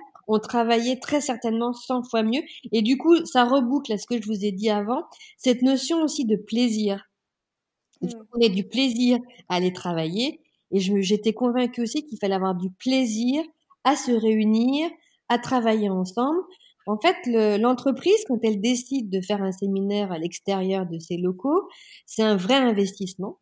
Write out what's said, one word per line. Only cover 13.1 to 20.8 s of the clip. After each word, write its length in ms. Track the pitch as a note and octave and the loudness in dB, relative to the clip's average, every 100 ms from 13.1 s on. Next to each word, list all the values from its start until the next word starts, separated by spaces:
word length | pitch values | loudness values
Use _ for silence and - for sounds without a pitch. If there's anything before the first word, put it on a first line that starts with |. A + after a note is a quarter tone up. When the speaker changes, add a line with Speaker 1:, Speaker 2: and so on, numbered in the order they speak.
| G#3+ B3 C#4+ D#4+ _ _ _ | -2 -2 -2 -4 _ _ _
Speaker 1:
à 100 | B3+ | 0
se 160 | C#4+ - | 0 2
réunir, 800 | A#3 A3 A3 G#3+ A3 B3 C#4+ E4 E4 _ _ - | 2 2 2 2 2 2 0 -2 -6 _ _ -2
à 100 | A#3+ | -2
travailler 500 | A#3+ B3+ A3+ A3 G3+ | 0 0 2 2 2
ensemble. 520 | F#3 F#3 A#3 C4 E4+ - - _ _ - | 0 -2 -2 0 0 -4 -14 _ _ -6
En 120 | G#3+ | 0
fait, 180 | E4+ F4 B3 | 0 0 0
le, 320 | A3+ G#3+ G#3 | 2 2 4
l'entreprise, 680 | A#3+ B3 C#4 A#3+ F4 G#4+ A4 | 2 2 0 0 2 2 2
quand 120 | A#3 | -2
elle 180 | A3 G#3 | 0 0
décide 480 | A3+ B3 - C4+ G#3+ | 0 0 -2 -4 -2
de 120 | F#3+ | -4
faire 220 | F#3 G#3 | -2 -2
un 100 | F#3+ | -2
séminaire 580 | F#3 G3 G3 G3 G#3 G3+ | -2 -2 -2 0 -2 -2
à 80 | E3 | -4
l'extérieur 680 | E3+ - - F#3+ F#3 F#3+ | -6 -6 -4 -2 0 -2